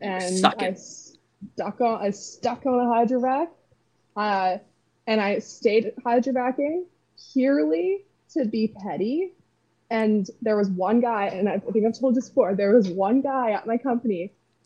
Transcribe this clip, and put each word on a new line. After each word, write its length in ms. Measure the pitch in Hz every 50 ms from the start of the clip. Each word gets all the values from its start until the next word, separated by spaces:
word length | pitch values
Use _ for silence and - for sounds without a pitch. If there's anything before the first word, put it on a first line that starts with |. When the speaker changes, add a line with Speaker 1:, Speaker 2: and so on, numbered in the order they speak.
Speaker 1:
and 380 | 196 202 185 185 185 180 185 185
Speaker 2:
sucking. 300 | 185 - - 214 196 185
Speaker 1:
I 40 |
stuck 1080 | 190 - - - - - - - - _ _ _ _ _ 202 - - - 175 202 202 -
on, 180 | 247 233 226 -
I 80 | 202 202
stuck 540 | 196 - - - - - - 240 247 240 -
on 160 | 269 254 247
a 40 | 247
hydrovac, 640 | 240 233 226 233 220 254 247 240 254 262 277 330 330 - _ _ _ _ _ _ _ _ _ _ _ _
uh, 400 | 208 208 214 202 190 190 185 185 208 - _ _ _ _ _ _ _ _
and 140 | - 220 214
I 200 | 202 202 202 -
stayed 520 | - - - - - 233 208 226 - - - - -
hydrovacing 800 | 240 233 254 233 269 247 254 247 254 262 294 285 294 320 359 359 - _ _ _ _ _ - - - -
purely 720 | 262 254 269 277 294 302 302 320 339 359 381 392 403 - _ _ _ _ _
to 140 | - 320 262
be 220 | 208 226 220 220 220
petty. 640 | 220 196 190 202 151 156 185 226 269 330 381 359 - _ _ _ _ _ _ _ _ _ _ -
And 360 | 226 220 220 214 214 208 190 - - _
there 160 | - 220 214
was 140 | 208 202 196
one 300 | 185 180 185 190 226 240
guy, 260 | 233 233 226 208 202
and 240 | 196 - 185 196 202
I 80 | 170 202
think 260 | - - 202 226 202
I've 140 | 226 226 -
told 140 | 247 262 226
this 160 | 262 - -
before, 240 | - 269 226 180 196
there 200 | 185 202 202 214
was 140 | 247 196 185
one 320 | 170 190 190 196 240 277
guy 300 | 262 277 269 262 247 226
at 160 | 208 - -
my 100 | 226 226
company 560 | 240 - 269 254 240 - 233 196 170 175 202 - _ _ _ _ _ _